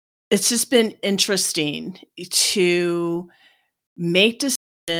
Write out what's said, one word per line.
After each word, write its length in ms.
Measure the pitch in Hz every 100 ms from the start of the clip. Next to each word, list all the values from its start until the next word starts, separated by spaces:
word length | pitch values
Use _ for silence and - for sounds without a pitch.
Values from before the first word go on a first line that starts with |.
| _ _ _
it's 180 | 202 -
just 220 | 240 -
been 200 | 254 220 -
interesting 960 | 202 196 - 190 185 - 147 156 160 185 - - 180
to 1000 | - - 214 180 175 175 170 170 170 175 _ _ _ _ _ _ -
make 440 | 170 175 214 233
decisions 180 | 277 247 _ _ - 165